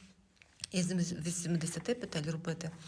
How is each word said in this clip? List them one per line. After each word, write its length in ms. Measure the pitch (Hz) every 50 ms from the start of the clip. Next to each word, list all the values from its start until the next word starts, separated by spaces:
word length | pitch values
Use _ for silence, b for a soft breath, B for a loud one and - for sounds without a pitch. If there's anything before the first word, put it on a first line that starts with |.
| B B B - - _ _ _ - - - - - -
із 220 | - 185 175 175 185 175 170 170
вісімдесяти 840 | 175 160 156 175 170 175 170 160 170 165 160 175 - 160 - - 247
петель 380 | 247 202 - - 170 151 160
робити 380 | 160 160 151 165 160 170 170 160 - B B